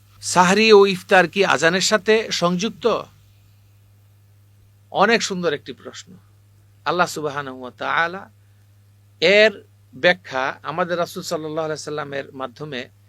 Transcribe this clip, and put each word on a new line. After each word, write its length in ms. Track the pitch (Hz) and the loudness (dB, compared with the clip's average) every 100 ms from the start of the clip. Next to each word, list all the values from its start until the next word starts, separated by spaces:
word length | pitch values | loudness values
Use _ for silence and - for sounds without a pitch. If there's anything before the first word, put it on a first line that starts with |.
| _ - | _ -16
সাহরি 520 | - 175 180 208 220 | -2 2 4 4 8
ও 120 | 208 196 | 8 8
ইফতার 420 | 185 - 190 170 | 2 2 4 4
কি 180 | 196 170 | 0 0
আজানের 360 | 139 165 185 | 2 2 2
সাথে 500 | 180 214 208 220 214 | 0 -2 2 0 0
সংযুক্ত? 680 | - 175 180 220 220 233 170 - _ _ _ _ _ _ _ _ _ _ _ _ _ _ _ _ _ _ | -2 -2 -2 -4 -4 -4 -4 -6 _ _ _ _ _ _ _ _ _ _ _ _ _ _ _ _ _ _
অনেক 300 | 147 202 226 | 0 2 2
সুন্দর 320 | - 185 175 | -2 -4 -4
একটি 200 | 143 - | -6 -10
প্রশ্ন। 400 | 127 127 - - - _ _ _ _ _ _ 143 | -18 -18 -20 -20 -20 _ _ _ _ _ _ -6
আল্লাহ 220 | 175 175 | -2 -2
সুবহানাহু 540 | 156 147 139 139 131 | -2 -8 -8 -10 -12
ওয়া 100 | 123 - | -16 -10
তাআলা 520 | 135 143 170 190 - _ _ _ _ _ _ _ _ - | -4 -2 -2 -6 -18 _ _ _ _ _ _ _ _ -2
এর 440 | 160 208 214 202 - _ _ 127 | 2 6 4 2 -20 _ _ -2
ব্যাখ্যা 640 | 170 180 - 135 135 - | 0 0 -4 -6 -6 -8
আমাদের 340 | 139 160 180 175 | -10 -6 -4 -4
রাসূল 260 | 170 185 | -6 -8
সাল্লাল্লাহু 420 | 156 165 156 156 156 | -8 -8 -8 -8 -6
আলাইহি 180 | 151 | -8
সাল্লামের 480 | 151 151 147 139 135 | -10 -10 -8 -10 -12
মাধ্যমে 560 | 135 131 117 151 127 131 _ | -12 -14 -12 -12 -12 -14 _